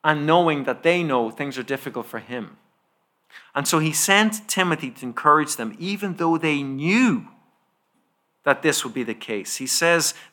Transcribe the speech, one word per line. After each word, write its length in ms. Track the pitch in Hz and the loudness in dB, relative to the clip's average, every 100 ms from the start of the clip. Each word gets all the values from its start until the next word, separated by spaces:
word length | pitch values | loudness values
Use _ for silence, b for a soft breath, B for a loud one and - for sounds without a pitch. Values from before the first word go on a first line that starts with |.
And 220 | 156 151 147 | 2 0 4
knowing 380 | 170 170 147 | 4 4 0
that 180 | 135 123 | -2 0
they 200 | 165 175 | 2 2
know 280 | 165 131 113 | 2 0 0
things 260 | 113 143 131 | -4 -8 -8
are 60 | |
difficult 440 | 123 135 135 120 113 | -6 -6 -6 -10 -10
for 120 | 120 | -12
him. 380 | 107 123 92 - _ _ _ _ _ _ _ B B | -10 -10 -10 -16 _ _ _ _ _ _ _ B B
And 120 | 143 139 | -6 0
so 120 | 160 | 0
he 140 | 156 | 0
sent 560 | 151 - 196 220 214 - | -2 4 4 4 0 -6
Timothy 420 | - 180 151 131 | -2 0 -2 -4
to 160 | 113 127 | -10 -10
encourage 500 | 117 151 151 147 - | 0 4 4 4 -4
them, 200 | 113 107 | -6 -6
even 360 | 175 202 202 | -6 -4 -6
though 240 | 165 165 165 | -2 0 2
they 240 | 160 147 | 0 0
knew 680 | 139 135 156 214 254 127 - _ _ _ _ _ _ _ _ _ _ _ | -2 -4 0 4 4 2 -4 _ _ _ _ _ _ _ _ _ _ _
that 180 | - 135 | 0 2
this 220 | 160 139 | 2 0
would 100 | 127 | -4
be 80 | 113 | -6
the 120 | 113 | -6
case. 420 | 110 - 107 90 - | -8 -8 -8 -6 -8
He 100 | 131 | -4
says 480 | - 170 170 147 B B | 0 2 2 0 B B